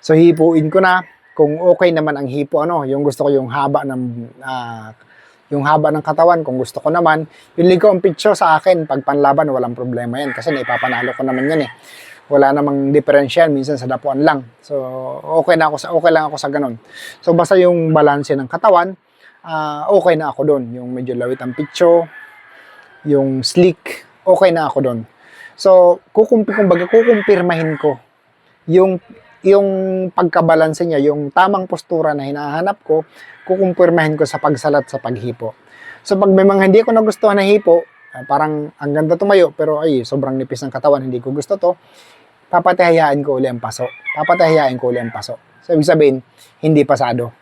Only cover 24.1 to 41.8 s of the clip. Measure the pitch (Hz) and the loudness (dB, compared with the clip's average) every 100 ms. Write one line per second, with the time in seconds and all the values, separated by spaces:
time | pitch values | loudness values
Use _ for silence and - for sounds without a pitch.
24.1 | _ - 180 190 170 151 139 131 117 113 | _ 0 2 4 2 -2 -2 -2 -4 -10
25.1 | _ _ - - _ 196 185 175 175 _ | _ _ -20 -20 _ 4 6 6 2 _
26.1 | - 220 233 208 208 202 175 180 226 233 | 0 2 2 0 0 2 2 2 2 4
27.1 | 220 196 196 180 165 160 151 151 127 _ | 2 2 2 2 -2 -4 -2 -4 -4 _
28.1 | _ _ _ _ _ - 170 190 180 _ | _ _ _ _ _ 0 2 2 0 _
29.1 | - _ _ 190 202 196 190 190 185 185 | -20 _ _ 2 2 2 -2 -4 -4 -4
30.1 | - 180 175 165 160 160 156 170 151 143 | -2 0 2 2 2 2 0 -2 0 0
31.1 | 147 143 - 190 196 185 170 - 170 160 | -2 -2 0 2 0 -4 -8 -4 -2 -2
32.1 | 147 139 143 147 151 185 196 _ 156 160 | -4 -6 -8 -6 -4 -4 -6 _ -2 -2
33.1 | _ - - - 190 190 175 175 170 156 | _ -20 -20 -6 -2 0 0 0 2 0
34.1 | 151 151 147 151 143 156 143 135 135 117 | -2 -4 -2 -2 -2 0 -2 -2 -10 -8
35.1 | 120 120 113 113 - _ - - - - | -8 -10 -10 -12 -14 _ -20 -20 -20 -4
36.1 | 196 196 190 196 196 190 196 226 226 220 | 0 4 4 4 4 4 4 4 2 0
37.1 | - 220 202 196 208 202 170 165 _ - | 0 0 0 2 2 4 2 0 _ -20
38.1 | 127 123 139 143 151 151 _ 147 147 156 | -20 -4 -2 -2 -4 -8 _ -4 -2 0
39.1 | 170 202 202 175 156 156 151 160 139 113 | 0 2 4 2 0 -2 -2 0 -2 -2
40.1 | 139 135 131 127 123 139 127 147 143 131 | -6 -4 -6 -6 -8 -10 -2 0 0 0
41.1 | 123 127 139 143 196 175 180 | -8 -8 -8 -6 -2 -2 -2